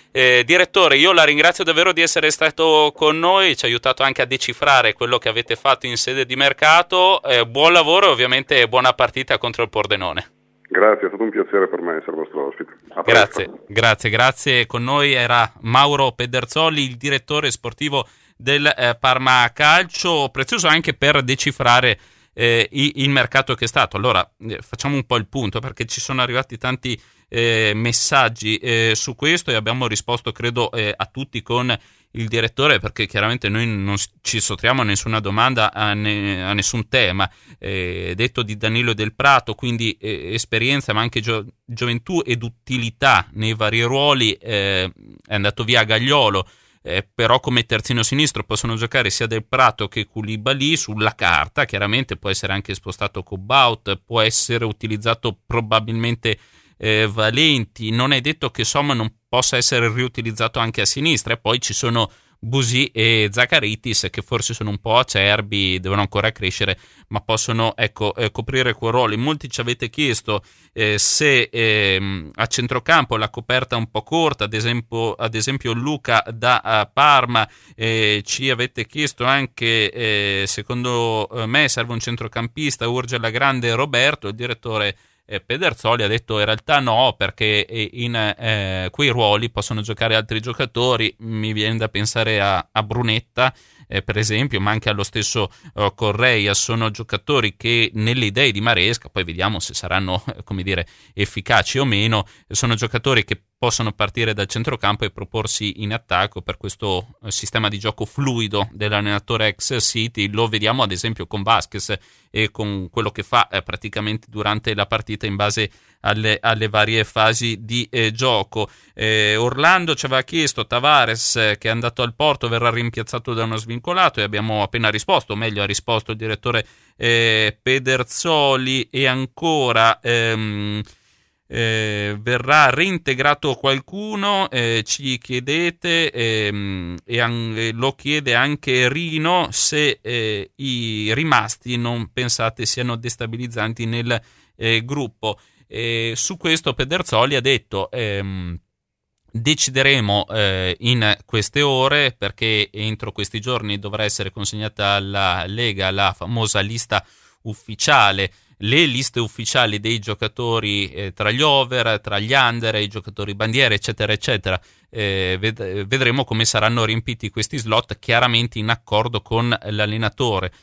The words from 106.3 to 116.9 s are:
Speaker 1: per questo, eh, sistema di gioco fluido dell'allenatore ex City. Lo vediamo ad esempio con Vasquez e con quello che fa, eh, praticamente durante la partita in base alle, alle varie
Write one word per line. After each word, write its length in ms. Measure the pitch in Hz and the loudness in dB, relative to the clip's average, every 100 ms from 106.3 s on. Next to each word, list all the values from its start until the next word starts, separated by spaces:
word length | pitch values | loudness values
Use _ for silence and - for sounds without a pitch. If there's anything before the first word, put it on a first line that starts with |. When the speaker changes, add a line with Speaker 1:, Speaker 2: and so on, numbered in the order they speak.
| 95 | -4
Speaker 1:
per 160 | - 90 | -12 -10
questo, 600 | 101 - 104 92 - - | -12 -6 -4 -4 -4 -16
eh, 80 | 110 | -10
sistema 380 | - 104 113 107 | -8 -4 -2 -2
di 100 | 101 | -2
gioco 260 | 110 - 104 | -6 -6 -8
fluido 640 | - 139 117 110 104 101 | -4 -2 -2 -2 -2 -4
dell'allenatore 760 | 101 104 104 104 101 - 117 107 | -4 -2 -2 -2 -4 -4 -2 -2
ex 320 | - - 127 | -2 -4 -2
City. 500 | - 113 110 110 101 | -2 -2 -4 -2 -4
Lo 180 | 104 117 | 0 0
vediamo 360 | 110 107 127 | 0 0 2
ad 80 | 110 | 0
esempio 340 | 92 113 113 87 | -2 -4 -6 -6
con 160 | 107 | -6
Vasquez 560 | 98 110 - 101 - 101 - _ _ | 0 0 0 -10 -8 -8 -10 _ _
e 220 | - 110 | -4 -4
con 380 | - 104 98 90 | -4 -6 -6 -6
quello 200 | - 104 | -4 -4
che 140 | - | -6
fa, 240 | - 127 - | -2 0 0
eh, 160 | 98 | -2
praticamente 640 | - - 107 107 107 110 - | -6 -10 -8 -6 -4 -6 -8
durante 460 | 107 104 107 - 104 | -4 -2 -2 -4 -4
la 100 | 101 | -2
partita 400 | 107 107 104 107 | -4 -4 -8 -6
in 120 | 98 | -2
base 340 | 104 107 104 - _ _ | -2 -2 -4 -8 _ _
alle, 360 | 107 104 110 107 | -4 0 0 0
alle 300 | 117 107 107 | 0 0 0
varie 340 | 107 107 | 0 2